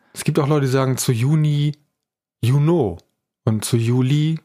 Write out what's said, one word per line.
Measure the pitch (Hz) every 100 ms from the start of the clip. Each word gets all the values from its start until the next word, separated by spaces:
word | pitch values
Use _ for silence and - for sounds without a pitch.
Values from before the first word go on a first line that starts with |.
| _
Es | - -
gibt | 156
auch | 139
Leute, | 151 135
die |
sagen | 131 131 123
zu | -
Juni | 117 131 156 151 147 147 - _ _ _ _ _ _
Juno | 113 143 151 175 107 85 - _ _ _ 113
und | 107
zu | - 120
Juli | 113 127 127 147 156 160